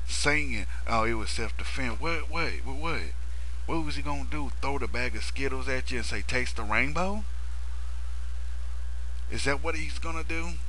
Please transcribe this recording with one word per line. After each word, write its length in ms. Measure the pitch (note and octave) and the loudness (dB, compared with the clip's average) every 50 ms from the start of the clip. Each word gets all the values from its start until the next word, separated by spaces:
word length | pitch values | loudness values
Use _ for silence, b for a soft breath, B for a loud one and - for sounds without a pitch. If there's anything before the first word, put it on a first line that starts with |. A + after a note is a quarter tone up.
| - | -2
saying, 600 | - - - - D3 D3 D3+ D3 C#3 A#2 G#2+ F#2+ B B B B - | 0 0 2 2 2 2 2 2 0 0 0 0 B B B B 2
"Oh, 160 | A2+ A2+ A2 | 2 2 2
it 80 | A#2 | 2
was 180 | A#2 A2 G#2 - | 0 0 0 0
self-defense." 680 | - - A2+ G#2 - - G2 - - - C3 A#2+ A2+ - | 0 0 0 0 0 0 0 0 0 0 0 0 0 0
What, 280 | C3+ E3 E3 D#3 C#3+ - | -2 -2 -2 0 0 0
what, 220 | E3 E3 E3 B2 F2+ - - | 0 0 0 0 0 0 0
what, 120 | C3 C3+ | 0 0
what? 260 | C#3 D#3 E3 D#3 A2+ - - - - - B B B B B B B - | 0 0 0 0 0 0 0 0 0 0 B B B B B B B 0
What 180 | - D#3 E3 D#3 | 0 0 0 0
was 100 | D3 C#3+ | 0 0
he 80 | D3 | 0
gonna 240 | C#3+ D3+ C#3+ C#3+ C3 B2+ | 0 0 0 0 0 0
do? 220 | D3 D3+ C#3+ C3 - - | 0 0 0 0 0 0
Throw 180 | C3+ C3+ C#3 C#3 | 0 0 0 0
the 100 | B2 G#2+ | 0 0
bag 260 | A#2 A#2+ B2+ B2 A2+ | 0 0 0 0 0
of 80 | G#2+ | 0
Skittles 460 | G2+ - - C3 C#3 C3+ C3 C3 B2+ C3+ | 0 0 0 0 0 0 0 0 0 0
at 240 | C3 C3 B2 - | 0 0 0 0
you 60 | B2+ A#2+ | 0 0
and 80 | A2 | 0
say, 160 | - A#2+ G#2 | 0 0 0
"Taste 340 | G2 - B2+ B2+ B2 B2 - | 0 0 0 0 0 0 0
the 80 | - G#2+ | 0 0
rainbow"? 580 | G#2 G#2+ A2+ B2+ C#3+ D3+ E3 F3+ F#3+ G3+ G#3+ G#3 - - - - - - - - - - - - - - - - - - - - - - - - - - - - - - - - - - - - - - - - - | 2 2 2 2 2 0 0 0 0 0 0 0 -2 -2 0 -2 0 0 0 0 0 0 0 0 0 0 0 0 0 0 0 0 0 0 0 0 0 0 0 0 0 0 0 0 0 0 0 0 0 0 0 0 0
Is 140 | G#2 A2+ - | 0 2 2
that 180 | C3+ C#3+ C#3+ | 2 2 2
what 140 | D3 E3 D#3+ | 0 0 0
he's 240 | D#3 D#3 D3 - - | 0 0 0 0 -2
gonna 240 | - E3 D#3+ D#3+ D#3+ | 0 -2 -2 -2 -2
do? 300 | E3 E3 E3 E3 E3+ E3 D#3 - | -2 -2 -2 -2 -2 -2 -2 -2